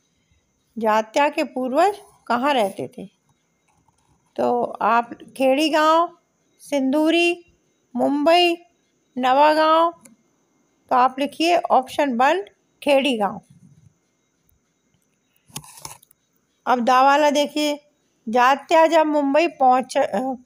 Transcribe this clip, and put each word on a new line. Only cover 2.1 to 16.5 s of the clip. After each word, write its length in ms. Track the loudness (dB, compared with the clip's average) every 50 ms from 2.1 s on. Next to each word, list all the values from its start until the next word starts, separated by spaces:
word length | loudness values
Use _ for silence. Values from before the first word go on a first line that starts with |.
| _ _ _
कहाँ 280 | -6 -4 -2 -2 -2 0
रहते 360 | 0 -2 -2 -4 -8 -12 -12 -14 -18
थे? 80 | -20 -20 _ _ _ _ _ _ _ _ _ _ _ _ _ _ _ _ _ _ _ _ _ _ _ _ _
तो 280 | -4 -4 -2 -2 -2 -4
आप 500 | -6 -6 -4 -2 -2 0 -2 -2 -6 -12
खेड़ी 540 | -20 -20 -16 -8 -2 -2 0 0 0 0 0
गांव, 500 | 0 0 2 2 2 2 0 -2 -6 _ _ _ _ _ _ _ _ _
सिंदूरी, 960 | -10 -6 -4 -2 -2 -2 0 0 0 0 0 0 0 -2 -2 -6 -10 _ _ _ _ _ _ _ _ _ -6
मुंबई, 600 | -4 -2 -2 -2 0 2 2 2 4 2 2 0 -4 -8 _ _ _ _ _ _ _ _ _ _ -4
नवागांव। 760 | -2 0 2 4 4 4 4 2 2 2 2 2 0 0 -4 -8 -16 -20 _ _ _ _ _ _ _ _ _ _ _ _ _ _ _ _
तो 60 | 0
आप 200 | 2 2 0 0 -4
लिखिए 380 | -8 -8 -4 -4 0 0 0
ऑप्शन 600 | 0 0 0 0 0 0 -2 -4 -4 -4 -2 0
वन 280 | 0 0 0 0 -2 -6 -10 _ _ _ _ _ _
खेड़ी 360 | -2 0 0 2 0 -2 -2 -4
गांव। 220 | -4 -6 -6 -10 -16 _ _ _ -20 _ _ _ _ _ _ _ _ _ _ _ _ _ _ _ _ _ _ _ _ _ _ _ _ _ _ _ _ _ _ _ _ _ _ _ _ _ -20 -20 -20 -20 -20 -20 -20 -20 -20 -20 _ _ _ _ _ _ _ _ _ _